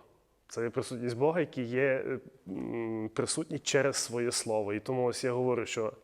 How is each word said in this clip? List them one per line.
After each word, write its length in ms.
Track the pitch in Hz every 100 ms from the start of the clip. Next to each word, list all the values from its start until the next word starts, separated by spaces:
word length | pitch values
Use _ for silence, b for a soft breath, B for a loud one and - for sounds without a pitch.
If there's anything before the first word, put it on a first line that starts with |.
| - _ _ _ _
Це 140 | -
є 80 | 117
присутність 460 | 120 113 123 120 117
Бога, 240 | 143 170
який 240 | 143 131
є, 400 | 117 123 135 131 -
е, 120 | 127 - - -
м, 640 | 95 120 117 113 113 110
присутній 440 | - 120 - 165 151
через 380 | - 139 135 127
своє 360 | - 117 120
слово. 420 | - 117 107 104
І 60 | 104
тому 240 | 104 131
ось 200 | 123 117
я 80 | 131
говорю, 340 | 123 127 120 110
що 260 | - 107 -